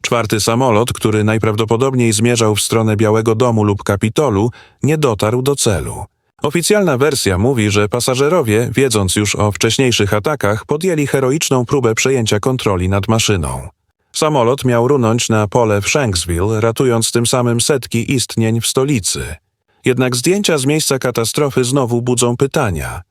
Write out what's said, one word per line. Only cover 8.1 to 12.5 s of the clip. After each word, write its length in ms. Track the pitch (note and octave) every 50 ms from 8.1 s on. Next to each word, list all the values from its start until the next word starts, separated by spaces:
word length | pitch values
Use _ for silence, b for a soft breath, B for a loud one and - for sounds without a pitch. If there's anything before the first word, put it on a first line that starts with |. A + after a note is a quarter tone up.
| C3 B2 C#3 D3 F3 F3+ C#3 A2 G#2 A2 B2 A2
wiedząc 440 | A2 B2+ C3+ C3+ A2+ G#2+ G2 F2 -
już 200 | G#2 G#2 G2+ -
o 160 | - G#2 G#2
wcześniejszych 640 | G2 - - A2+ G#2+ - C3+ B2+ A2 - G#2 F#2+ -
atakach, 500 | G#2 G2+ D3+ D3+ C3+ - G2+ G#2+ A2 -
podjęli 420 | - D3 D#3 E3+ F#3+ E3+ D3+ C#3+
heroiczną 580 | C3 - C#3 C3 B2+ C#3 E3 - - C#3 B2+ B2
próbę 300 | - D3 C#3+ B2 A2+ A2
przejęcia 460 | - - - C3+ B2+ A2+ G#2 G#2+ G#2+
kontroli 480 | - C3